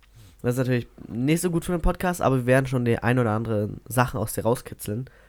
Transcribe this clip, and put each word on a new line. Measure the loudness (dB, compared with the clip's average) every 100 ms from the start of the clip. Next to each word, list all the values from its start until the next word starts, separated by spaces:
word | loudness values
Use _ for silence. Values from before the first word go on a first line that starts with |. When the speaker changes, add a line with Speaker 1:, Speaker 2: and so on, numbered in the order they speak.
| -20
Speaker 1:
<laughs> | -20 -20 -6
Speaker 2:
das | -4
ist | -2
natürlich | 0 0 -2 -14 -10
nicht | -4 0 0
so | 0
gut | -2 -2
für |
einen | 0
Podcast, | 0 2 -2 0
aber | 2 2
wir | 4
werden | 4 4
schon | 0 0
die | 2
ein | 2 2
oder | 2
andere | 0 0 -2 -2 -6 -4
Sachen | 0 0 -2
aus | -4
dir | -2
rauskitzeln. | 0 0 -4 -12 -8 -6 -8 -16